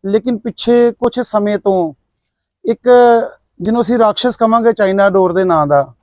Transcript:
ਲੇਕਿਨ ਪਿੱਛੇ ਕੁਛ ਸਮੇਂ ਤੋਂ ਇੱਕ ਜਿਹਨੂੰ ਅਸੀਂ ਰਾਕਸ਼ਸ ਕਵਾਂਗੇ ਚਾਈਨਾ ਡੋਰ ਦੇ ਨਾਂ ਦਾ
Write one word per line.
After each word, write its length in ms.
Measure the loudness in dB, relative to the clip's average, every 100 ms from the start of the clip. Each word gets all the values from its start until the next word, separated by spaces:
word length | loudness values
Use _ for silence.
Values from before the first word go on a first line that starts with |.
| -2
ਲੇਕਿਨ 320 | -4 -2 -6
ਪਿੱਛੇ 540 | -8 -8 0 2 2
ਕੁਛ 280 | 0 -6 -4
ਸਮੇਂ 380 | -4 -4 -4 -2
ਤੋਂ 340 | -2 -2 -4 -8 _ _ _ _ _ _
ਇੱਕ 240 | -8 -4 2 4 4 2 -2 -14 _ _
ਜਿਹਨੂੰ 200 | -4 -2
ਅਸੀਂ 180 | -2 0
ਰਾਕਸ਼ਸ 380 | 0 0 -4 -2
ਕਵਾਂਗੇ 360 | 0 0 0
ਚਾਈਨਾ 380 | 0 -2 2 2
ਡੋਰ 220 | 2 0
ਦੇ 120 | 0
ਨਾਂ 220 | 0 0 2
ਦਾ 280 | 0 0 _